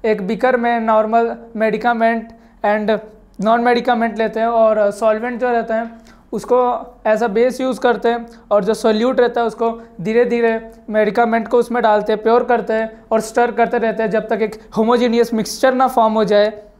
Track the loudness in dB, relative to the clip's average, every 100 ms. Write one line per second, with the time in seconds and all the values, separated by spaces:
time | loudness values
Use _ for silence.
0 | 0 -2 -2 -2 0 2 0 0 2 2
1 | 2 0 0 -4 -12 -2 -2 0 -2 2
2 | 0 0 -6 -20 -20 _ -2 0 0 -2
3 | -4 -20 -20 -4 0 2 2 0 0 0
4 | -2 -2 -4 -2 0 2 4 4 0 0
5 | 0 0 -4 -4 -2 -2 -2 -4 -6 -14
6 | -20 -20 _ -10 0 2 2 -2 -8 -6
7 | -2 0 0 2 0 0 -4 0 0 2
8 | 0 -2 -8 -20 -2 0 0 0 0 2
9 | 0 2 0 0 -4 -2 -4 -4 -14 -10
10 | -2 0 2 2 0 -2 -8 -20 -4 0
11 | 0 2 0 0 0 0 0 0 2 2
12 | 0 -2 2 2 2 -2 0 -4 -4 -10
13 | -4 -2 0 0 0 0 0 0 -2 -2
14 | -2 -2 -2 -4 -4 -6 -8 -2 0 2
15 | 2 2 0 -2 -4 0 0 2 0 2
16 | 2 2 2 2 2 -2 -20 _